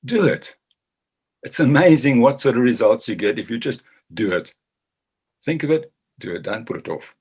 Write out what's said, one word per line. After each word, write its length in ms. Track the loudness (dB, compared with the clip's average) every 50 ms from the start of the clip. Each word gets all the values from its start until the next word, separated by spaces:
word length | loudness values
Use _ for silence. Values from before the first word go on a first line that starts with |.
| _
Do 220 | -4 -2 0 0
it. 300 | 0 0 -2 -8 -16 -20 _ _ _ _ _ _ _ _ _ _ _ _ _ _ _ _ _
It's 180 | -18 -14 -4 0
amazing 600 | 2 2 4 6 6 6 6 6 4 2 2 4
what 200 | 4 4 2 2
sort 160 | 0 0 2
of 60 | 2
results 460 | 2 2 2 2 2 2 2 2 -2 -10
you 60 | -8
get 240 | -4 -4 -4 -4 -4
if 120 | -6 -10
you 80 | -10 -8
just 240 | -6 -8 -8 -8 _ _ _ _ _ _
do 200 | -8 -6 -4 -2
it. 220 | -2 -4 -6 -8 -20 _ _ _ _ _ _ _ _ _ _ _ _ _ _ _ _ _ _
Think 180 | -6 -6 -4
of 80 | -2 0
it, 220 | -2 -2 -2 -6 _ _ _ _ _ _
do 160 | -12 -10 -10
it, 80 | -10
don't 240 | -8 -8 -10 -10 -8
put 100 | -10 -12
it 120 | -12 -10 -10
off. 260 | -12 -12 -12 -18 _ _